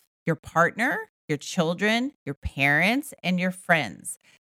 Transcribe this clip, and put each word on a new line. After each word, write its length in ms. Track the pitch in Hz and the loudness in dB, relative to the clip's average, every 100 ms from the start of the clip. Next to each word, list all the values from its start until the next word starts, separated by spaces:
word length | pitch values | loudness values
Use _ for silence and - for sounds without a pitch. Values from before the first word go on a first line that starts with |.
| _ _ - | _ _ -4
your 100 | 160 | -4
partner, 760 | - 160 170 190 254 381 440 _ - | -2 2 2 2 -2 -2 -6 _ -6
your 80 | 147 | -6
children, 760 | - - 165 180 208 226 262 - - | -4 -2 0 0 0 0 -2 -6 -10
your 100 | 143 | -8
parents, 800 | - - 139 147 185 254 - - | -8 0 2 4 4 2 -2 -6
and 180 | 165 180 | -2 0
your 120 | 185 | 0
friends. 680 | 180 - 165 120 - - - _ _ | -2 0 2 0 -6 -14 -16 _ _